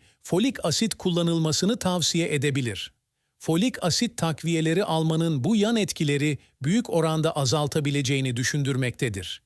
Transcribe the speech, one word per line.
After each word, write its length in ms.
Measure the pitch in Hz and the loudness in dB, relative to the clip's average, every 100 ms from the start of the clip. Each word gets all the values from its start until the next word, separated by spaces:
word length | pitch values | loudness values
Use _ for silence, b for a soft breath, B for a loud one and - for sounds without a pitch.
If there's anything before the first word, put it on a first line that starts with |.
| b b | b b
folik 440 | - 170 254 - 180 | -2 0 0 0 -2
asit 300 | 143 226 - | 0 -2 -2
kullanılmasını 840 | 190 170 170 165 156 - 185 240 | -2 0 0 0 0 0 0 0
tavsiye 540 | 185 180 151 165 175 | 0 0 0 0 0
edebilir. 580 | 147 147 139 120 95 - _ _ _ _ _ | 0 0 -2 -4 -6 -10 _ _ _ _ _
Folik 420 | - 160 247 - | -2 2 2 0
asit 340 | 175 - 233 - | 0 0 -2 -2
takviyeleri 640 | 165 151 165 165 160 165 | -4 -2 -2 0 2 0
almanın 600 | 208 160 160 160 165 147 | 0 0 2 0 0 0
bu 120 | 170 220 | 2 2
yan 200 | 202 233 | 4 2
etkileri 640 | 185 - 147 143 151 139 b b | 0 -2 0 0 0 -2 b b
büyük 280 | 135 220 - | 0 0 2
oranda 420 | 170 160 160 156 | 0 2 2 0
azaltabileceğini 1040 | 151 131 156 147 156 147 143 135 139 131 120 | 0 0 2 0 0 0 0 0 0 0 -2
düşündürmektedir. 1040 | 127 151 135 131 127 - 123 98 90 - | -2 0 0 0 -2 -2 -4 -4 -10 -12